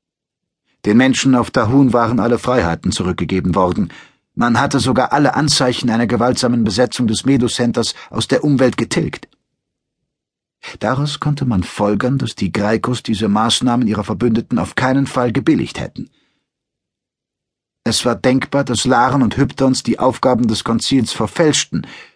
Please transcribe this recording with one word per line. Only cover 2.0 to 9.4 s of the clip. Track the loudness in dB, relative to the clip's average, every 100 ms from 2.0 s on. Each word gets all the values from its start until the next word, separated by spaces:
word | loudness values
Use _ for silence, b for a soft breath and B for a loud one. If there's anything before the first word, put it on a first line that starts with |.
| 2 2
alle | 0 0
Freiheiten | 0 0 0 -2 -4
zurückgegeben | -2 -2 -2 -2 -2 0
worden. | 0 0 0 -4 B B B B
Man | -2 0 2
hatte | 0 0
sogar | 0 0 2
alle | 2 2
Anzeichen | 2 0 0 0 0 0
einer | 0 0
gewaltsamen | 0 0 0 0 0
Besetzung | 0 0 0 0 -2
des | 0
Medu-Centers | 0 2 0 -2 -2 0 -2 -6 B
aus | -6 -2
der | 0
Umwelt | 2 2 2 0
getilgt. | -4 -2 -4 -6 -16 _